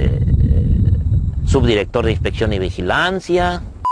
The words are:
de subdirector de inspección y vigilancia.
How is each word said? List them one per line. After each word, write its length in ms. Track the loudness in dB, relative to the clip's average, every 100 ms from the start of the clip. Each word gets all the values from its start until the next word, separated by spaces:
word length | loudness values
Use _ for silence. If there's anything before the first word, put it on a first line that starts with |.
| 2 0
de 1300 | 2 2 2 2 2 2 2 2 0 0 0 -2 0
subdirector 580 | 2 2 2 0 0 0
de 60 |
inspección 420 | 0 -2 -2 -2
y 60 | -2
vigilancia. 1040 | -4 -4 -2 0 0 -2 -2 0 0 -4 -8 -8 -4